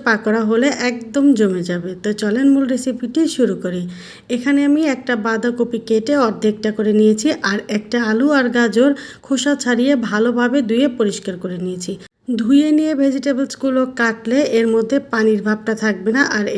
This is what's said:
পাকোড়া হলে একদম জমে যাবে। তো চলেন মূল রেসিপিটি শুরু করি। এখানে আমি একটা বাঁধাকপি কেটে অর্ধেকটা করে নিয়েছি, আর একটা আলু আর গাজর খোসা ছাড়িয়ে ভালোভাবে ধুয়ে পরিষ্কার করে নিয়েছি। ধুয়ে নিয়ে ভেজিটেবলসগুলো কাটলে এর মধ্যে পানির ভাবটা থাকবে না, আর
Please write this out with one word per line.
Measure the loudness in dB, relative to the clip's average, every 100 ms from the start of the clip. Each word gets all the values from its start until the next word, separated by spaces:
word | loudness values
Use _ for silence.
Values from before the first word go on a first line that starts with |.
| 0
পাকোড়া | 0 0 0 2
হলে | 2 2 0 -4
একদম | -4 -4 0 4 4
জমে | 2 0 -4
যাবে। | -4 -6 -6
তো | -6 -2
চলেন | -2 2 4
মূল | 4 2
রেসিপিটি | 0 -2 -4 -4 0 0 2
শুরু | 0 0
করি। | -4 -6 -8 -10 -18 -18 -8 -4
এখানে | 0 2 4
আমি | 2 2 -2
একটা | -2 -2 -2
বাঁধাকপি | -2 -2 -2 -2 -4 -2
কেটে | -2 0 2 2
অর্ধেকটা | 0 -2 0 -4 -2
করে | 0 4
নিয়েছি, | 4 4 0 -2 -2
আর | -4 -4 -6
একটা | -2 -2 0
আলু | 2 2 2
আর | 2 2
গাজর | 2 4 4 2 -6 -14 -4
খোসা | -2 0 -2
ছাড়িয়ে | 0 0 2 0 0
ভালোভাবে | 0 0 2 0 0 0
ধুয়ে | 2 0 0
পরিষ্কার | -2 -2 -8 -8
করে | -8 -6 -6
নিয়েছি। | -8 -10 -12 -14 _ -6 -4
ধুয়ে | 2 4 4 2
নিয়ে | 2 2
ভেজিটেবলসগুলো | 0 0 -2 -2 -2 -4 -2 0 -2 -2
কাটলে | -2 -2 -2 0 2 2
এর | 2
মধ্যে | 2 2 -2 -2
পানির | 0 2 2 0
ভাবটা | -2 -2 -2
থাকবে | -2 -2 0 0
না, | 0 0
আর | -2